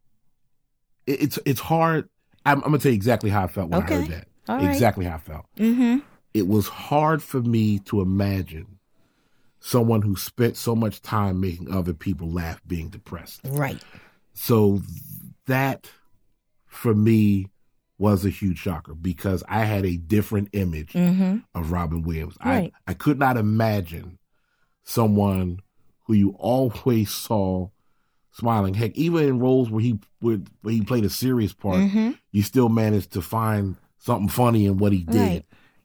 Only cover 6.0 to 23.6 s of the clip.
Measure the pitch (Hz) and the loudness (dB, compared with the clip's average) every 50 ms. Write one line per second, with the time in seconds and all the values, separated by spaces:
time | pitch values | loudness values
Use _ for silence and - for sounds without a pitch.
6 | - - - _ _ _ _ - 92 90 104 107 101 - - - - - 143 147 | -2 -6 -20 _ _ _ _ -2 0 4 2 2 2 0 -6 -12 -6 0 0 2
7 | 156 156 160 151 - - - 135 120 120 117 113 110 107 104 98 - - - 104 | 4 2 2 0 -2 -4 -4 -2 0 2 2 2 2 2 2 0 -2 -2 -2 0
8 | 92 92 95 98 101 98 98 95 92 - 78 78 - - - _ _ _ _ _ | 0 2 0 0 0 0 0 -2 -4 -6 -10 -16 -16 -16 -20 _ _ _ _ _
9 | _ _ _ _ _ _ _ _ _ _ _ _ - - - 123 117 113 113 110 | _ _ _ _ _ _ _ _ _ _ _ _ -10 -2 0 2 2 4 2 2
10 | 104 107 98 92 - - - - 120 117 117 - - 120 117 110 117 107 92 - | 2 0 -2 -4 -6 -12 -4 0 0 0 0 -2 -4 -2 0 0 0 -2 -4 -8
11 | _ - - 107 101 98 92 92 95 95 85 85 90 - 92 95 90 87 85 78 | _ -4 -2 0 0 0 0 -2 -2 -4 -4 -8 -8 -6 -4 -4 -2 -2 -6 -6
12 | - 101 92 78 82 82 82 90 82 82 82 - _ - 90 85 80 80 - - | -4 -6 -6 -4 -6 -6 -4 -4 -4 -6 -8 -10 _ -8 -6 -6 -6 -10 -14 -18
13 | - - - 85 80 - - - - 135 135 147 143 131 113 - - - - - | -16 -16 -16 -16 -16 -18 -20 -16 -12 -6 -4 -4 -4 -4 -6 -10 -16 -20 -20 -20
14 | - - _ _ _ _ _ - - - 123 110 107 101 98 101 92 92 87 - | -20 -20 _ _ _ _ _ -14 -2 2 4 4 4 4 2 0 -4 -8 -12 -14
15 | - - - - - - - _ _ - 131 131 135 135 127 - - - - _ | -14 -16 -18 -18 -18 -20 -20 _ _ -4 -2 0 0 -2 -4 -6 -12 -20 -20 _
16 | _ _ _ _ _ _ _ _ _ _ _ _ _ _ - - - 123 110 107 | _ _ _ _ _ _ _ _ _ _ _ _ _ _ -20 -4 0 2 2 4
17 | 107 113 113 110 107 104 101 98 98 98 _ _ _ _ _ _ _ _ _ _ | 6 6 6 6 6 4 4 2 0 -6 _ _ _ _ _ _ _ _ _ _
18 | 92 107 104 92 98 101 87 - 107 95 87 - - 98 87 73 - - 73 80 | 2 2 2 2 2 -2 -4 -2 -2 -2 -2 -2 -4 -6 -6 -8 -10 -14 -16 -8
19 | 82 92 87 - - 101 95 85 - - 95 107 113 107 107 101 95 92 87 85 | -6 -6 -6 -4 -2 -2 -2 -2 -4 -4 -2 -2 0 0 0 0 0 -2 -2 -4
20 | 82 80 107 104 98 - 110 101 101 - - 101 95 87 80 78 78 - - 175 | -2 0 0 0 0 0 -2 -4 -4 -2 -4 -4 -2 -2 -4 -6 -10 -6 -2 0
21 | 175 180 180 190 190 185 190 226 - _ _ - 82 78 87 87 87 80 80 85 | 2 2 2 2 2 0 0 -4 -6 _ _ -8 -4 -2 -2 -2 -2 -2 -2 -4
22 | 80 85 82 80 80 - - _ - 247 269 240 180 - - _ _ - - - | -4 -4 -4 -6 -6 -10 -12 _ -2 0 0 0 0 -2 -8 _ _ -10 -8 -2
23 | - 147 147 131 139 131 127 120 104 107 107 110 | 0 0 0 2 2 0 2 0 0 0 2 2